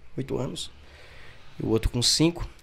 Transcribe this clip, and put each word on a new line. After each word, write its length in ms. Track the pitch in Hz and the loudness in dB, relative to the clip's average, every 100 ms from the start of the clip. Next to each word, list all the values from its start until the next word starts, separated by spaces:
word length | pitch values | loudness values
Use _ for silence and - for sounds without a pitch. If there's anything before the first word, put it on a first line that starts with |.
| - - | -10 -8
oito 220 | 135 127 | -4 -2
anos, 320 | 131 - - - - - - - - - - - | -2 -4 -8 -12 -18 -18 -18 -16 -16 -16 -16 -6
e 40 | |
o 40 | 107 | 2
outro 220 | 110 - | 4 4
com 120 | 123 | 2
cinco. 460 | 120 - 160 170 - - | 4 6 6 4 -6 -10